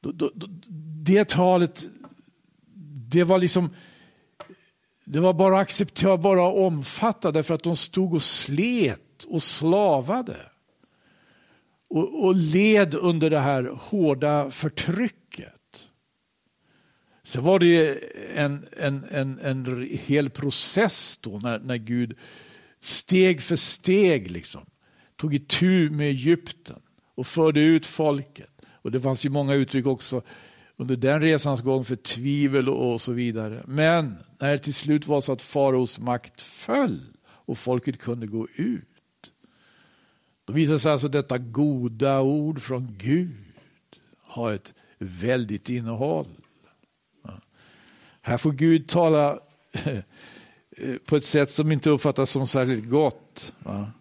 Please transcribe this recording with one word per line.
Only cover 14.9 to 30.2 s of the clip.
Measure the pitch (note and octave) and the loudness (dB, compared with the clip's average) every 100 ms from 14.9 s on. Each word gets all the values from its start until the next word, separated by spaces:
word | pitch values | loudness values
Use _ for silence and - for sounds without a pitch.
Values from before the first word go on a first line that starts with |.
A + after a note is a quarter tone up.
| F3 A#3 - _ - - _ _ - - _ _ _ _ _ _ _ _ _ _ _ _ _ | -2 -2 -4 _ -20 -20 _ _ -20 -20 _ _ _ _ _ _ _ _ _ _ _ _ _
Så | - B2+ | -8 -2
var | C#3 F#3+ | 2 6
det | F3 E3+ D#3 C#3 - - - - | 6 6 4 0 -8 -14 -10 -2
en, | C#3+ C#3+ - | -2 -2 -12
en, | - D3 C#3 - | -6 -4 -4 -6
en, | D3 C3+ C3 | -6 -4 -4
en | C#3 C3 B2+ B2+ B2+ | -6 -4 -4 -6 -6
hel | - - D3 C#3 | -10 0 0 0
process | - C#3 - - - G#3+ - - - | -4 -6 -2 -2 2 0 0 -4 -6
då | B2 G2+ | -10 -8
när, | A#2 A2+ | -6 -6
när | C3 B2 | -4 -6
Gud | A2 A#2+ A#2+ A2 - - - - _ _ | -4 -4 -4 -6 -20 -20 -20 -20 _ _
steg | - - - F#3 F#3 E3 | -4 -4 0 4 4 4
för | - E3+ | -2 -2
steg | - - - F#3+ F#3+ D3 F#2 | 0 -2 0 4 4 2 -2
liksom | F2 - - - _ _ _ _ _ | -12 -12 -18 -20 _ _ _ _ _
tog | D#3 | -4
itu | C#3+ C#3+ - F3+ F#3 D#3 | -4 -2 0 2 2 2
med | D3+ D3 | 0 -2
Egypten | C#3 C3 E3+ - - - B1 _ _ _ | -2 0 0 -2 -20 -18 -20 _ _ _
och | - B2 | -10 -6
förde | - D#3+ D3+ | 2 2 6
ut | D3+ E3 D#3 | 6 4 2
folket. | - D#3 C#3+ C3+ - - _ - _ | -2 0 0 -6 -18 -20 _ -20 _
Och | - | -6
det | B2 | -2
fanns | C3 C3 | -2 -2
ju | D3 | -2
många | C#3+ C#3 | -2 0
uttryck | C#3 C3 C3+ B2+ | 0 2 0 0
också | C3 - B2+ | -2 -4 -8